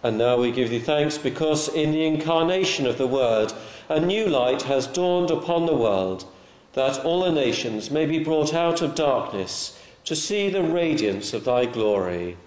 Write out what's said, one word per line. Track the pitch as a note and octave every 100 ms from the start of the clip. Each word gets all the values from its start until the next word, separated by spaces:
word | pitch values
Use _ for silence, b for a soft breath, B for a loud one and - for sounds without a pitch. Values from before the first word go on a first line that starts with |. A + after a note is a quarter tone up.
And | A#2+ A2
now | A#2+ B2
we | B2
give | A#2+ A#2
thee | A#2
thanks | A#2+ D3+ D3+ -
because | C#3 C3+ D#3 D3+ -
in | E3 D#3
the | D#3 D#3+
incarnation | D#3 D#3 E3 E3 F#3 F3+ - C3
of | A#2
the | C3
Word, | C3+ A#2+ A2 A2 B B B B
a | D#3
new | F3 G#3 G#3+
light | C#3 B2 C#3
has | C3+ C#3 C3+
dawned | F3+ F3+ F3+ F3
upon | D#3 E3+ E3+ E3
the |
world, | C#3+ A2+ F#2+ F#2 F#2 - B B B B
that | - C3+ C#3
all | E3 F3
the | F#3
nations | D#3 B2+ A2+ B2 G#2+ -
may | D3 D#3
be | D#3+
brought | D#3 D#3 D3
out | E3 E3+ E3
of | D#3+
darkness | - D3 B2 G#2+ G2+ F2+ - - B B B
to | -
see | D#3 - G#3 G3+
the | F#3+
radiance | E3 E3+ E3 D3+ G#2+ G2 -
of | A2+
thy | B2+ B2
glory. | B2 A#2+ G#2+ G2+ F2+ F2 F2 F2